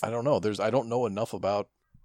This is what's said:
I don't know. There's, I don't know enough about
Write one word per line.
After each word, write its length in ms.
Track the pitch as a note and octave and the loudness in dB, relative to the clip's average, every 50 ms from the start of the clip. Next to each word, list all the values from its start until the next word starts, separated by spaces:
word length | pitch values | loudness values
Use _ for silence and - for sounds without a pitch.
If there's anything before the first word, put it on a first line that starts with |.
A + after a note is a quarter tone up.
| - | -2
I 60 | A2 | -2
don't 140 | A2+ A#2 A#2 | -2 -2 2
know. 140 | C#3+ D3 G2+ | 2 2 2
There's, 220 | F2+ G#2+ G#2 F#2+ | 2 0 0 0
I 100 | G2 A2 | 0 2
don't 180 | A2+ C3+ A#2+ A#2 | 2 2 0 0
know 160 | A#2 B2 B2 | 0 0 0
enough 280 | A2 G2 G2+ A2+ - - | 0 -2 -2 -4 -4 -4
about 340 | F#2+ E2+ F#2+ G2+ G2+ G2+ - _ _ _ _ _ - - | -4 -2 0 0 0 -2 -4 _ _ _ _ _ -20 -20